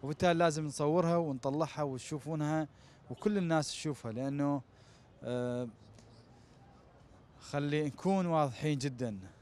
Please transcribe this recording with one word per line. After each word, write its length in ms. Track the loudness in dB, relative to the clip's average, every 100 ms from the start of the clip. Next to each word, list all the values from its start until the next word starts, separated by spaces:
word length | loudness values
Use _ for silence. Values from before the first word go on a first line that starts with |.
وبالتالي 320 | -6 2 4
لازم 320 | 6 4 2 -4
نصورها 500 | 0 2 4 4 2
ونطلعها 680 | 2 -2 -2 0 -2 -2
وتشوفونها 840 | -4 -4 -6 -8 -6 -2 0 0 -2 -10 -20 -20 -14
وكل 280 | -2 0 0
الناس 300 | 2 2 2
تشوفها، 440 | -4 -6 -6 -6
لانه، 500 | -4 -2 0 0 0 -4 -20 -20 -20 -20 -12
آه، 460 | -4 -2 -2 -4 -6 -10 -20 -20 -20 -20 -20 -20 -20 -20 -20 -20 -20 -20 -20 -20 -20 -20
خلي 440 | -6 -4 0 0
نكون 420 | 0 -2 0 2 4
واضحين 520 | 2 2 0 0 0
جدا 400 | -2 -2 -4 -4 -10 -18